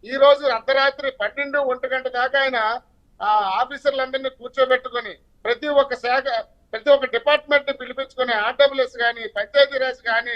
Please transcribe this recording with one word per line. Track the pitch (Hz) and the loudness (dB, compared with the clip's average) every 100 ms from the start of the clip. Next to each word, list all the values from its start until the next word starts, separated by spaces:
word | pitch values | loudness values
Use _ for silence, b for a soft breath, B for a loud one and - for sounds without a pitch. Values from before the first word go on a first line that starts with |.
| 208 | -8
ఈ | 262 | 4
రోజు | 277 277 285 | 6 6 2
అర్ధరాత్రి | 226 240 269 277 277 277 | -2 0 2 2 0 -8
పన్నెండు, | 262 208 277 285 285 | -6 -8 -6 -4 -2
ఒంటి | 269 247 254 | -2 -4 -4
గంట | 262 254 | -4 -4
దాకా | 247 254 277 | -4 -2 0
ఆయన | 269 247 214 240 _ _ _ _ | 0 0 -2 -4 _ _ _ _
ఆ | 208 214 196 190 | 0 0 0 -2
ఆఫీసర్లందరినీ | 254 277 294 269 262 269 269 | -4 -2 -2 0 -4 -4 -6
కూర్చోబెట్టుకొని | 262 247 262 262 254 254 240 220 160 _ _ 214 | -10 -12 0 2 2 0 -8 -8 -16 _ _ -4
ప్రతి | 233 302 | -2 2
ఒక్క | 285 269 247 | 2 2 -2
శాఖ, | 240 254 269 233 214 _ _ | -2 -2 -2 -6 -8 _ _
ప్రతి | 220 226 | -6 4
ఒక్క | 277 262 | 4 4
డిపార్ట్‌మెంట్ | 233 285 294 285 285 277 | -2 2 0 2 0 0
ని | |
పిలిపించుకొని, | 277 247 254 269 - 254 | -8 -8 -10 -10 -4 -2
ఆర్డబ్ల్యూఎస్ | 220 214 247 277 269 254 - | 0 -2 2 2 2 -4 0
కానీ, | 233 233 226 | -2 -2 -8
పంచాయతీరాజ్ | 202 214 285 277 277 262 254 | -6 -2 2 2 0 -4 -6
కానీ | 233 226 240 | -4 -4 -4